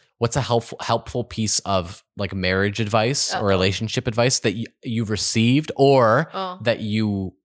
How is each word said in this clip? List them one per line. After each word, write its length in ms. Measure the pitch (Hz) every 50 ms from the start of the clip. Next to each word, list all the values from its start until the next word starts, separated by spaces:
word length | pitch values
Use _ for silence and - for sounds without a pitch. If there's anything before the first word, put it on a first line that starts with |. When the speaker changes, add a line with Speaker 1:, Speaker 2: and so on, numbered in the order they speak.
| _ _ _
Speaker 1:
what's 180 | _ 117 113 -
a 60 | 143
helpful, 380 | 117 - 120 117 113 - - -
helpful 420 | - - 117 - - - - - 95
piece 360 | - - 113 110 101 - -
of, 440 | - 98 98 92 85 87 90 - _ _ _
like, 160 | - 101 90 98
marriage 460 | 95 92 92 92 95 101 104 101 -
advice 520 | 113 104 110 113 110 123 147 - - -
or 60 | 185
Speaker 2:
Uh-oh. 80 | 185 107
Speaker 1:
relationship 640 | 98 95 92 92 98 95 - 113 110 - 127 -
advice 320 | 123 107 117 117 131 - -
that 160 | - 113 92
y-, 100 | 117 113 - _ _ -
you've 280 | 127 113 117 113 98
received 600 | 107 98 - - - 113 113 120 127 147 156 - -
or 560 | - 139 139 139 131 120 110 113 131 - - -
Speaker 2:
Oh. 240 | 190 190 185 180 190 110
Speaker 1:
that 160 | 120 113 -
you 560 | 110 107 104 110 107 104 101 98 95 90 - _